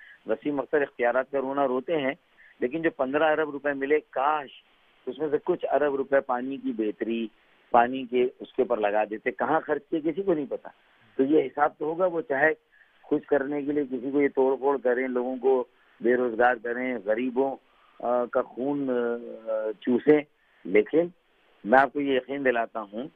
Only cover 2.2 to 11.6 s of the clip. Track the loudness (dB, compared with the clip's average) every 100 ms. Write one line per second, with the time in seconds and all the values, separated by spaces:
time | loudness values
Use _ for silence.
2.2 | _ _ -20 -6 -4 -2 -2 -2 -2 2
3.2 | 2 2 -2 -4 -4 -2 0 0 0 -4
4.2 | -2 -2 -6 -18 _ _ _ _ -12 -6
5.2 | -2 -2 -2 -4 0 0 0 -2 0 0
6.2 | 0 -4 -4 -6 -6 -4 -4 -4 -4 -4
7.2 | -4 _ _ _ _ 4 4 0 -2 0
8.2 | 0 -2 -8 -2 0 0 0 0 -2 -4
9.2 | -6 -4 0 0 0 -4 -4 -4 -4 -4
10.2 | -2 -2 -2 -8 -12 -20 _ _ _ -2
11.2 | 2 2 2 0